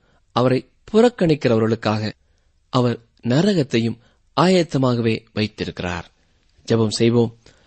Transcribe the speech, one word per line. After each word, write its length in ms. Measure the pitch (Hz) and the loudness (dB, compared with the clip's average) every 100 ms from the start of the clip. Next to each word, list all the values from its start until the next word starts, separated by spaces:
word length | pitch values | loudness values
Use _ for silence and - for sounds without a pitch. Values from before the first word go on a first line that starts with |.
| _ _ _ | _ _ _
அவரை 360 | 120 127 127 - _ - | -2 0 0 -4 _ -2
புறக்கணிக்கிறவர்களுக்காக 1200 | 214 240 - 170 147 127 113 110 110 110 107 107 - _ _ _ _ _ | 2 2 2 0 0 0 0 0 -2 -2 -4 -6 -10 _ _ _ _ _
அவர் 300 | 131 123 113 _ _ | -2 -2 -4 _ _
நரகத்தையும் 760 | 120 131 196 185 135 117 113 113 _ _ _ - | -2 0 0 0 -2 -2 -2 -6 _ _ _ 0
ஆயத்தமாகவே 840 | 170 185 165 143 131 120 113 110 - | 2 2 0 0 0 0 -2 -4 -6
வைத்திருக்கிறார். 800 | - 107 - 90 - 90 87 - _ _ _ _ _ - | -6 -6 -6 -10 -8 -8 -8 -12 _ _ _ _ _ -2
ஜெபம் 160 | 117 110 | 0 0
செய்வோம். 480 | - 117 120 113 - _ _ | 0 0 2 0 -4 _ _